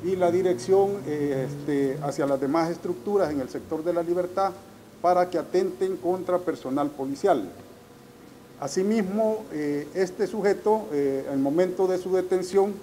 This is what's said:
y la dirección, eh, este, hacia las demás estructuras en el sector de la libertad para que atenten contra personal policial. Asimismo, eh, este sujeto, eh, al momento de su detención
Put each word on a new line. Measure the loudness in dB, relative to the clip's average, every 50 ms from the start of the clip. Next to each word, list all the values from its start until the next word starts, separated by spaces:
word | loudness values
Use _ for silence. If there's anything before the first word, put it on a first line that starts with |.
| -2
y | -2 0
la | 2 2 4
dirección, | 4 4 2 2 0 0 2 4 4 6 6 4 0 -4 -4
eh, | -4 -4 -2 0 0 0 0 -2 -4
este, | -6 -8 -4 -2 0 2 2 0 0 -2 -4
hacia | -4 -2 -2 0
las | 0 0 0
demás | 0 0 2 2 0 0
estructuras | -2 -6 -6 -8 -8 -6 -4 0 2 2 2 2
en | 0 -4
el | -4
sector | -4 -8 -10 -8 -6 -6 -4 -2
de | 0 0
la | 0 0
libertad | 0 0 -2 -2 -2 0 0 -2 -2 -2 -6 -16 -20 -20 -20 -20 -20 -18 0
para | 2 4 4 4 4 2
que | 0
atenten | -4 -4 0 0 2 2 2 -2 -2 -2 -2 -2
contra | -2 -2 -2 -2 -2 -2 -2 -2 0
personal | 0 -2 -6 -4 -4 -4 -2 0 -2 -2
policial. | -4 -6 -6 -6 -6 0 2 4 4 4 0 -6 -12 -16 -20 -20 -20 -20 -20 -20 -20 -20 -20 -20 -20 -20 -20 -20 -20 -20 -20 -20 -12 -8
Asimismo, | -8 -4 -2 0 0 2 2 2 0 0 0 0 2 2 0 -2 -6 -8 -6
eh, | -4 -2 -2 -2 -2 -4 -4 -2
este | -2 -2 -2 0 -4 -4
sujeto, | -2 -2 0 2 2 2 2 4 2 2 2 2 -2
eh, | -2 0 0 2 0 -2 -4 -2
al | 0 0
momento | 0 2 4 2 2 2 2 0 0
de | 2 2
su | -2 -2 0 0
detención | 0 0 0 0 -2 -2 2 2 2 2 2 0 -8